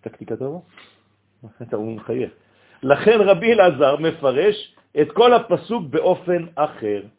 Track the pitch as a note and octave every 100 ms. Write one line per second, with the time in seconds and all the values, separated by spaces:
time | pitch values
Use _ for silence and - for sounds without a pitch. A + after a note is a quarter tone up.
0 | A2+ - - A#2 C3 E3 _ _ - _
1 | _ _ _ _ A#2 _ A#2 A2+ A2 A2
2 | G#2+ A#2+ A2 _ _ _ _ _ C3 C#3
3 | G#3 A3+ G3+ F#3+ A3+ A#3 F#3 C3+ C#3 D3
4 | D#3+ - C#3 B2+ G3 G#3 - _ _ D3
5 | D3 E3+ A#3+ A#3+ A#3 E3+ - A#3 D#3+ D#3+
6 | E3 F3+ - F3 E3 - D3+ - A2 G2+
7 | G#2